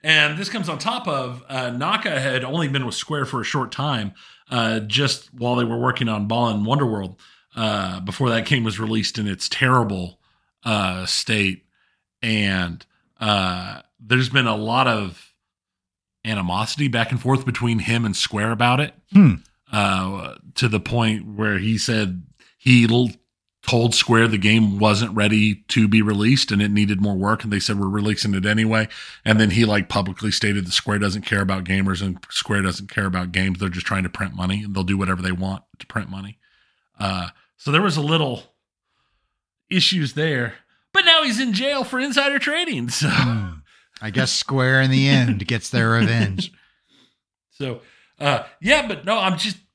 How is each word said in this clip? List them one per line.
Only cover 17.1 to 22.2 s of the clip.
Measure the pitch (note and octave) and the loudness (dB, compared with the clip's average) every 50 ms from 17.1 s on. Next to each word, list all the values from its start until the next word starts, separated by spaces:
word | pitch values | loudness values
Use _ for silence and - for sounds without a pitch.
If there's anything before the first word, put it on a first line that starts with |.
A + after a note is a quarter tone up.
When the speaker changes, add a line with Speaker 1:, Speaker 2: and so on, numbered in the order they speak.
Speaker 1:
and | B2+ A#2 | -2 -2
forth | - B2 C3+ C3 C3 | 0 0 0 2 0
between | C3 A#2+ - A#2+ A#2+ A#2 | -4 -4 -2 -2 -2 0
him | A2 E2+ A2 A#2 A#2 A#2 | 0 0 0 0 0 0
and | G#2+ F#2+ | -2 -2
Square | - - - A2+ G#2 G#2 A2+ | -2 -4 -2 -2 -2 0 0
about | A#2 G#2+ A#2+ B2 B2 C3+ | 0 2 2 2 2 2
it. | D3+ - - _ _ _ | 0 -4 -6 _ _ _
Speaker 2:
Hmm. | F#3+ G3 G3 C3 F#2 D#2 - _ _ _ _ _ | 8 8 8 8 6 2 -6 _ _ _ _ _
Speaker 1:
Uh, | - G#2+ G2+ G2 F#2+ F#2+ F#2+ F#2 G2 F#2+ - B1+ - - _ - - | -2 0 0 2 0 0 -2 -4 -6 -8 -10 -12 -14 -16 _ -12 -4
to | - C3 | -2 0
the | A#2 G#2+ G#2 | 0 0 0
point | - - A#2 A#2+ A2+ A2 A2 G#2 - | -2 0 0 0 2 2 0 -2 -6
where | G#2+ G#2 G2+ A2 G#2+ G2+ F#2 | -10 -6 -4 -2 -2 0 0
he | F#2+ A2 A2+ | 0 0 0
said | G#2 - - A#2 A2 G#2+ F#2+ F#2 F2+ | 0 0 -2 0 0 0 -2 -4 -6